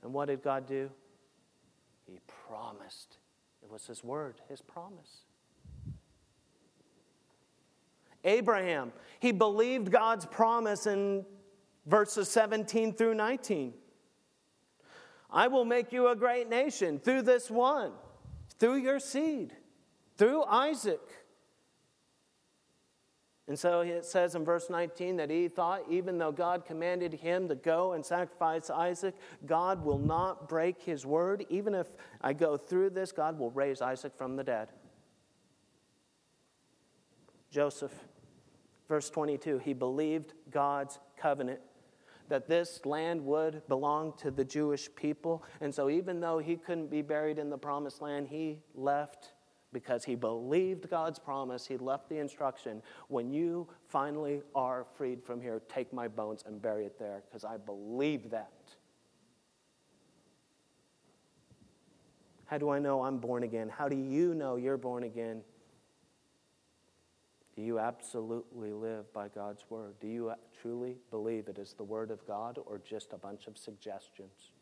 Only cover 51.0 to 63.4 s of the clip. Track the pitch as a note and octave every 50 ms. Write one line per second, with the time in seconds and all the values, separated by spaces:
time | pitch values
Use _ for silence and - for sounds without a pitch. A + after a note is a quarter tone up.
51 | D#3+ E3 D#3 - - - C#3 C3+ C3+ B2+ B2+ B2 - - C#3 B2 B2+ C3 C3+ C#3+
52 | - - D#3+ D3+ D3 C#3+ - - D3 C3+ B2+ - - B2 A2 A2 - - - -
53 | - - C#3+ B2+ A#2 B2 C#3 D3+ E3+ E3+ E3+ F3 E3+ E3+ - - _ - - C#3+
54 | C#3 D3 D3 D3+ D#3 C#3+ C#3+ C#3+ C#3+ - - C#3 C3 B2+ C3 B2+ B2 - - -
55 | C#3+ B2+ B2+ B2+ B2 - B2 A#2+ A#2+ B2 A2+ A2 - - - - B2+ A#2 - B2+
56 | A#2 A#2 G#2+ A2 G#2+ G#2+ A2 G#2 - G#2+ G#2+ G#2 G2+ A2+ G#2+ G#2 G#2+ G2+ G2 -
57 | A2 G#2 G2+ G2 G2+ - - A2+ G#2 G#2+ A2+ A2 G2+ G#2 G2+ G2+ G2+ G#2 A#2 B2+
58 | C#3 D3+ D3+ C#3 G#2 A#2 A2 A2+ G#2 - - - - - - - _ _ _ _
59 | _ _ _ _ _ _ _ _ _ _ _ _ _ _ _ _ _ _ _ _
60 | _ _ _ _ _ _ _ _ _ _ _ _ _ _ _ _ _ _ _ _
61 | _ _ _ _ _ _ _ _ _ _ - _ - - _ _ _ _ _ _
62 | _ _ _ _ - _ _ _ - - D3+ D3 D3 D3 C#3+ C#3+ D3 C#3+ C#3 C3+
63 | B2+ C3+ C3+ B2+ A#2 A#2+ B2 A#2+